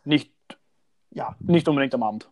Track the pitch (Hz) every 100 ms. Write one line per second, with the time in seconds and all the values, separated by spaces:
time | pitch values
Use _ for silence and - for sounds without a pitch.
0 | 143 147 - _ - - _ _ _ _
1 | _ - 117 - - 170 160 143 135 123
2 | 110 107 -